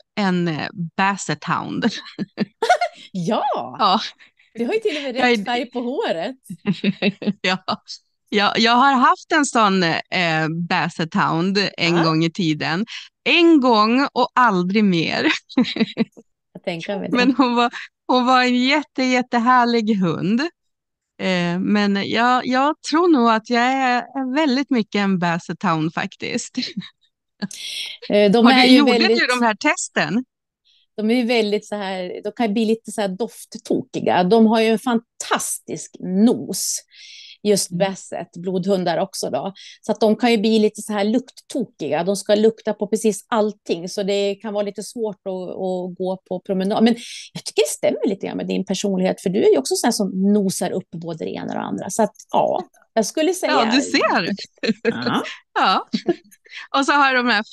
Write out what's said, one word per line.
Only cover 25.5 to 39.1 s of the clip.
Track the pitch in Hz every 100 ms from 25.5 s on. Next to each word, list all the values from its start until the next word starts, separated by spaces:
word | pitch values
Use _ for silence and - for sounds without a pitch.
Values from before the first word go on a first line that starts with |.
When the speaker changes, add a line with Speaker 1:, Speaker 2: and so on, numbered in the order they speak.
| 170
Speaker 1:
Hound | 185 160 156
faktiskt. | - 190 - - 240 - -
<laughs> | 247 277 - _ _ _ _ - 196 - - - - - -
Speaker 2:
Eh, | 208 208
de | 220 233
Speaker 1:
Har |
Speaker 2:
är | 262
Speaker 1:
du, | 254
Speaker 2:
ju | 254
Speaker 1:
gjorde | 247
Speaker 2:
väldigt | 226 226 226
Speaker 1:
du | 285 247
de | 233
här | 214
testen? | 302 349 - - 156 202 262 _ _ _ _ _ _ -
Speaker 2:
De | 214
är | 247
ju | 233
väldigt | 247 214 208 208
så | 208
här, | 190 190 180 -
de | 208
kan | - 233
bli | 202 214
lite | 220 -
så | 220
här | 202
dofttokiga. | 185 226 - - 226 - - - 160 - 123
De | 180 226 220
har | 226
ju | 220
en | 226
fantastisk | - 233 - - - - - - - 165 - -
nos, | 180 185 226 220 277 - - - - - - - - -
just | 208 196 -
Speaker 1:
Mm. | 175 196
Speaker 2:
Basset, | 190 - - 175 -
blodhundar | 180 185 180 196 175 165
också | 190